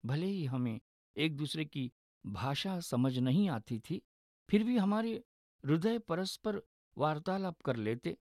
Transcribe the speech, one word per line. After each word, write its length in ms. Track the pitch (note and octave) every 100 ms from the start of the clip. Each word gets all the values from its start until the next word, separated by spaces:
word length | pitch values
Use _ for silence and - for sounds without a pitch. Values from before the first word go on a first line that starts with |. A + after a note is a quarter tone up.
भले 220 | A2+ C#3+ F#3
ही 180 | G3
हमें 360 | C#3+ B2+ B2 A2 _ _ _ -
एक 200 | D#3 C#3+
दूसरे 280 | D3 D#3
की 280 | D3+ C#3+ B2+ _ _ _ -
भाषा 540 | G2 C3 C#3 G3 F#3
समझ 380 | E3+ B2 C3 B2+
नहीं 300 | B2+ D3 G3+
आती 300 | C#3+ - A#2
थी, 240 | - F3 _ _ _ _ -
फिर 140 | G#3
भी 120 | A3 B3
हमारे 480 | G3 G#3 A3+ A3 - _ _ _ C3+
हृदय 320 | D#3+ G3+ A#3
परस्पर 640 | A3+ E3+ F#3+ - G#3+ G3+ - _ _ -
वार्तालाप 640 | D3 D3+ D#3+ F#3+ F#3+ E3
कर 160 | - A#2+
लेते 420 | G#2+ A#2+ - -